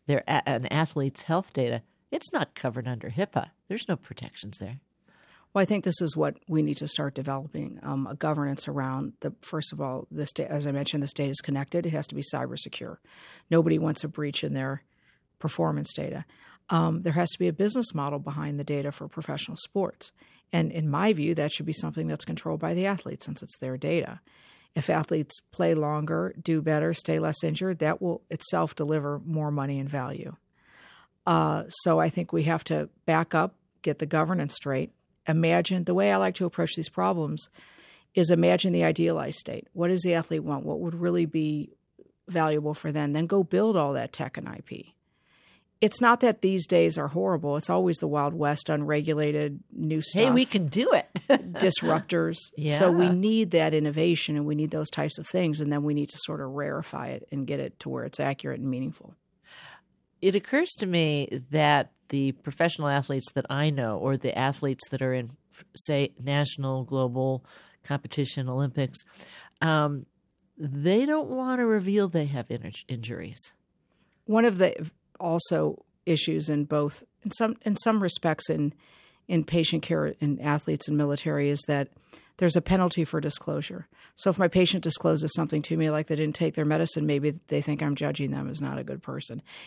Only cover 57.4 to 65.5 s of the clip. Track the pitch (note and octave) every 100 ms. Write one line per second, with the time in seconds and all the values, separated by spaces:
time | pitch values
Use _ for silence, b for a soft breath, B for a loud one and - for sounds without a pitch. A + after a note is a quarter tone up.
57.4 | C3 C#3+ C3+ - C#3 C3 - - C#3 C#3
58.4 | C#3 B2 C3 B2+ C#3 - - - _ _
59.4 | B B B B _ _ _ _ F#3+ F#3+
60.4 | - C#4 F4+ - F#3+ E3+ D#3 D3 C#3 C3
61.4 | C3 D3+ D3 C#3+ - _ - C#3 C3+ B2+
62.4 | - - E3 - D3 C#3 C3+ C3+ - C#3
63.4 | - C3+ D#3 C#3 A#2 F#2+ B2 C3+ C3 -
64.4 | C3 C#3 C#3+ C3+ - C3 C3 B2+ A#2+ C3+
65.4 | _